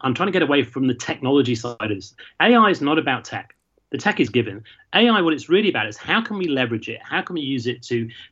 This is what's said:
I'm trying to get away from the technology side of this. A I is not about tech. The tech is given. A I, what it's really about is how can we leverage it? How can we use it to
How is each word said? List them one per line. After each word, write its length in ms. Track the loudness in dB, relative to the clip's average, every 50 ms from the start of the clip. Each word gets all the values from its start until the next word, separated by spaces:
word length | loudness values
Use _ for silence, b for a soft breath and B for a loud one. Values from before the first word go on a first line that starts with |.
I'm 140 | -2 -2 0
trying 140 | 0 0 0
to 20 |
get 100 | 2 2
away 220 | 2 2 2 2 2
from 240 | 0 -2 -2 0 0
the 80 | 0
technology 580 | -2 -4 -8 -6 -4 0 2 4 4 4 4 0
side 220 | -2 -4 -6 -8 -8
of 100 | -6 -6
this. 260 | -6 -6 -8 -12 B B B B B 0
A 140 | 4 4 6
I 160 | 6 6 4
is 100 | 2 2
not 160 | 0 0 0 0
about 260 | 0 0 -2 -4 -4
tech. 320 | -8 -10 -10 -10 -12 _ _ _ _ _ _ _ _
The 80 | -10 -4
tech 200 | -2 -2 0 0
is 100 | 0 0
given. 340 | 0 0 -2 -2 -4 -12 -16 b b b b b 2
A 140 | 4 4 4
I, 120 | 4 4
what 120 | 4 2 0
it's 140 | 0 0 2
really 220 | 2 4 4 2
about 160 | 0 0 -2
is 100 | -4 -6
how 280 | -8 -4 -2 -2 -2 -2
can 160 | -2 -4 -4
we 80 | -2 -2
leverage 420 | 0 0 0 0 -2 -4 -6 -8
it? 120 | -12 -12 -10
How 180 | -6 -6 -6
can 140 | -4 -4 -6
we 60 | -6
use 260 | -4 -4 -4 -4 -4 -4
it 160 | -6 -6 -6
to 260 | -4 -4 -2 -2 -4 -8 B B B